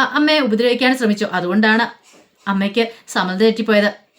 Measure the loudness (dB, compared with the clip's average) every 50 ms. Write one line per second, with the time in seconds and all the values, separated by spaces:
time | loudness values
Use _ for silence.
0 | -2 0 0 0 0 2 2 2 0 0 0 0 0 0 0 2 2 0 0 2
1 | 0 -2 0 -2 -4 -4 -4 -4 -2 -2 0 2 2 2 2 2 0 -2 -6 -12
2 | _ _ -20 -20 _ _ _ _ _ -4 -2 -2 -2 -2 -2 -2 -2 -2 -6 -12
3 | _ -8 -4 -4 -2 -2 0 2 2 2 2 0 0 0 2 2 2 0 -2 -6
4 | _ _ _